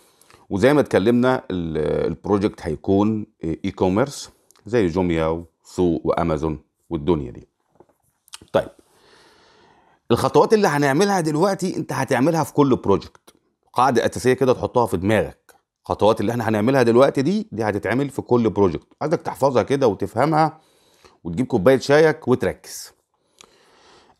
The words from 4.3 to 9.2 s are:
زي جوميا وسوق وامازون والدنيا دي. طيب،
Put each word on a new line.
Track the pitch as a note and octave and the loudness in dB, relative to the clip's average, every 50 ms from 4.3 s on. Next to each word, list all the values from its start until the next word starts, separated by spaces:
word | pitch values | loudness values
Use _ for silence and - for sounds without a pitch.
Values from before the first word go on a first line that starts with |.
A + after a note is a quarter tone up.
| _ _ _ _ _ _ _ | _ _ _ _ _ _ _
زي | G#2 G#2+ B2 G#2 | -4 0 0 0
جوميا | F2 D#2+ F#2 F#2 F2 E2+ E2 D#2+ D#2+ E2 E2 F2 - _ _ _ | 0 0 0 0 0 0 0 0 -2 -2 -4 -8 -14 _ _ _
وسوق | - - - F2+ F2 E2 - - | -14 -4 -2 0 0 0 -2 -2
وامازون | E2 - - D#2+ E2 D#2+ D2 C#2+ D#2+ D2+ C#2+ _ _ _ _ _ _ | -2 -2 -2 0 -2 -2 -2 -2 -4 -6 -6 _ _ _ _ _ _
والدنيا | E2+ E2 C#2+ D2+ F2 D#2 C#2 B1 | -10 -6 -2 -2 -2 -2 -2 -10
دي. | A#1 - - _ _ _ _ _ _ _ - _ _ _ _ _ _ _ _ _ - - - _ - | -14 -18 -20 _ _ _ _ _ _ _ -20 _ _ _ _ _ _ _ _ _ -20 -20 -20 _ -2
طيب، | F#2 - - - _ _ _ _ _ _ _ _ _ | -2 -2 -2 -12 _ _ _ _ _ _ _ _ _